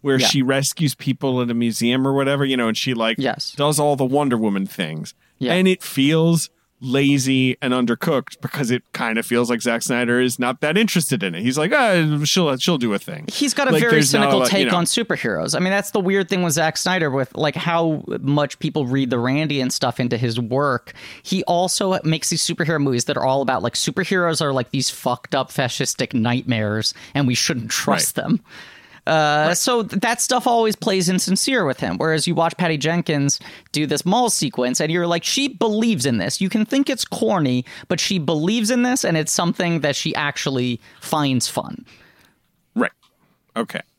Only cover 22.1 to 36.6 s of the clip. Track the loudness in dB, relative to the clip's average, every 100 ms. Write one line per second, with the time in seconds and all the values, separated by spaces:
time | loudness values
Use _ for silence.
22.1 | -2 -2 -2 -4 -4 -2 0 0 0 -2
23.1 | -2 0 0 0 -2 -2 -2 -4 -2 -2
24.1 | 0 0 0 0 -2 -2 -2 -4 -4 -4
25.1 | -4 -2 -4 -2 -2 -4 -2 -4 -2 -2
26.1 | 0 0 0 0 -2 0 -2 -2 -6 -6
27.1 | 0 0 0 0 -2 -4 -4 0 0 0
28.1 | -2 0 -2 -2 -20 -20 -20 -20 -10 0
29.1 | 2 4 2 2 2 2 0 0 -2 0
30.1 | 0 0 2 2 4 2 0 0 2 2
31.1 | 0 0 0 2 2 0 0 -4 -2 0
32.1 | 0 0 2 0 0 -2 0 0 0 0
33.1 | 0 2 0 -4 -20 -8 -4 0 0 2
34.1 | 2 2 0 -2 0 0 0 0 0 0
35.1 | -2 -2 -2 -2 0 0 2 2 2 0
36.1 | 0 -2 -2 -2 0